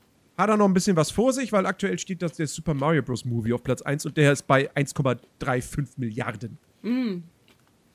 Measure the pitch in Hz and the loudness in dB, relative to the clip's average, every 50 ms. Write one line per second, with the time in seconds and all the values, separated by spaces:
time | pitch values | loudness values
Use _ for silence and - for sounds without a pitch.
0 | _ _ _ _ _ _ _ - 190 208 214 208 208 196 180 185 - 208 180 156 | _ _ _ _ _ _ _ 0 2 2 4 4 4 4 4 4 2 4 2 2
1 | 151 - - 196 233 269 240 269 262 202 214 190 190 185 196 - 202 190 180 - | 2 2 2 2 2 2 2 0 -2 0 0 0 0 0 -2 -2 -4 -4 -4 -4
2 | - - 185 165 180 160 - - 160 - - - - 170 147 135 139 156 165 143 | -6 -8 -6 -6 -6 -6 -4 -4 -4 -4 -6 -6 -4 -4 -2 0 2 2 2 2
3 | 117 127 123 - - 123 117 117 107 113 117 123 - 131 123 - - 143 143 151 | 0 -2 -4 -4 -4 -4 -4 -2 0 0 -2 0 -2 -2 -4 -2 -2 -4 -4 -4
4 | - 147 - 156 147 143 143 - - - 139 135 135 - - 147 139 - - - | -4 -2 2 4 4 4 4 2 2 2 2 2 2 0 -2 -2 -2 -2 -2 0
5 | 135 127 123 120 - _ _ - 135 135 127 131 127 - - 151 139 - _ 139 | 0 0 0 -2 -6 _ _ -8 -4 -2 -2 -2 -2 -4 -4 -6 -6 -6 _ -6
6 | 123 113 107 123 110 117 110 101 120 107 151 - _ _ _ _ - 208 240 262 | -6 -4 -4 -6 -6 -6 -8 -8 -10 -12 -14 -16 _ _ _ _ -6 -4 -2 -2
7 | 254 220 185 175 165 - _ _ _ _ _ _ _ _ _ _ _ _ | -2 -4 -4 -6 -10 -14 _ _ _ _ _ _ _ _ _ _ _ _